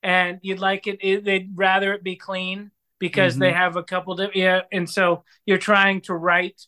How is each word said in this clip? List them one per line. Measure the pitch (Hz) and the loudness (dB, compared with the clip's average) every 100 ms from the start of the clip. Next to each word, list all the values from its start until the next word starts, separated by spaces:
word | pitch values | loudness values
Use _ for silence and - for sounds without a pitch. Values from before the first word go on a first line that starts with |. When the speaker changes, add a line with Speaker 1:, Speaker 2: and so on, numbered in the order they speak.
Speaker 1:
And | 196 180 180 185 | 2 0 0 -4
you'd | 190 190 | -8 -2
like | 190 196 208 | -2 -2 -4
it, | 196 | -4
it, | 196 196 | 0 0
they'd | 202 190 185 | 0 -2 -2
rather | 185 190 190 196 | -2 2 2 0
it | 202 | -4
be | 185 185 | -6 -10
clean | - 190 185 190 208 _ _ _ | -8 -8 -6 -10 -14 _ _ _
because | - - 190 123 | -4 2 2 4
they | 185 | 2
Speaker 2:
Mm-hmm. | 170 | 2
Speaker 1:
have | 180 175 | 0 -2
a | |
couple | 175 185 180 | -4 -6 -6
di-, | 180 196 | -6 -4
yeah, | 190 185 185 185 | 0 2 2 0
and | 196 175 | -6 -4
so | - 180 175 _ _ - | 0 0 0 _ _ 0
you're | 190 | 0
trying | 202 208 196 190 | 4 4 4 0
to | - | -4
write | 175 175 175 180 - | -4 0 0 0 -8